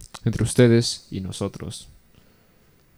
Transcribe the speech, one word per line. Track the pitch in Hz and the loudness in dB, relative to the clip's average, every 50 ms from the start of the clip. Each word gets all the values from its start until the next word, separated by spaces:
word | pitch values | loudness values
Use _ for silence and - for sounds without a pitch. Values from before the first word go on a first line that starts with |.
| - - - - - | -20 -20 -14 -8 -6
entre | 117 107 - 110 | -4 -2 -2 -2
ustedes | 110 - - 123 120 113 117 117 - - - - - | -2 4 4 6 6 6 4 2 0 -6 -10 -12 -12
y | - 95 95 | -10 -10 -8
nosotros. | 92 87 - 101 101 - - - 78 98 - - - - - _ _ _ _ _ _ _ _ _ _ _ _ _ _ _ _ _ _ _ | -8 -8 -8 -8 -8 -8 -10 -14 -14 -14 -14 -18 -20 -20 -20 _ _ _ _ _ _ _ _ _ _ _ _ _ _ _ _ _ _ _